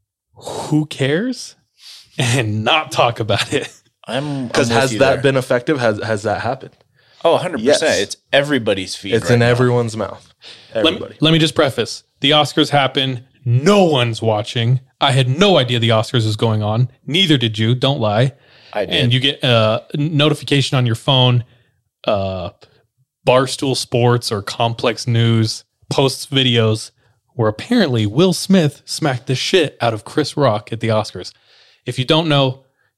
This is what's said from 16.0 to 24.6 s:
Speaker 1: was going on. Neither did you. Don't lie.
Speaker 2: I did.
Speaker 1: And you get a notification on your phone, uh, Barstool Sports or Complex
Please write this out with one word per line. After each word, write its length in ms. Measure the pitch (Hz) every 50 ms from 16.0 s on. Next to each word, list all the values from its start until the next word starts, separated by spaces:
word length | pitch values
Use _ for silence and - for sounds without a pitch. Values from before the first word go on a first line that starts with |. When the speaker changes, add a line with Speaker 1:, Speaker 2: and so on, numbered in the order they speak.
| 107 - - 123 110
Speaker 1:
was 100 | 110 107
going 260 | 110 120 113 107 107
on. 280 | 104 104 107 117 127 - - _ _
Neither 320 | - 139 185 190 156 151 127
did 200 | 117 113 110 107
you. 160 | 110 113 123
Don't 240 | 123 135 127 107 -
lie. 340 | 110 104 101 110 127 139 - _ _ _ _ - - - -
Speaker 2:
I 100 | 107 98
did. 100 | 87 -
Speaker 1:
And 180 | 156 131 120 120
you 60 | 127
get 220 | 127 139 143 -
a 440 | - 131 120 113 110 107 110 - - - -
notification 840 | 147 143 - 156 143 147 147 - - - - 143 143 131 - -
on 80 | 131 123
your 120 | 117 113
phone, 480 | - - 151 135 127 127 127 123 120 113 - _ _ _ _ _ _ _ _ _ _ -
uh, 440 | - 110 98 98 95 95 92 87 85 - _ - - _ _ _ _ _ _ _ _ _ _ -
Barstool 480 | 131 123 127 135 127 - - 143 135 127
Sports 560 | - - - - 120 120 123 120 120 - -
or 120 | 113 101
Complex 640 | 98 - - -